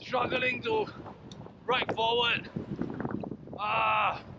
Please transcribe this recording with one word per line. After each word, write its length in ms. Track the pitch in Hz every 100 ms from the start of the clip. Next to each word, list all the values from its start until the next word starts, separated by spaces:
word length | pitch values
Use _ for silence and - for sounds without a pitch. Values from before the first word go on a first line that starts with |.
struggling 600 | - 247 240 254 254 240
to 220 | 233 220 208 - - - - - - -
ride 280 | - 247 -
forward. 540 | - 226 240 240 220 - - - - - - - - - - - -
Ah 640 | 214 220 220 214 208 - -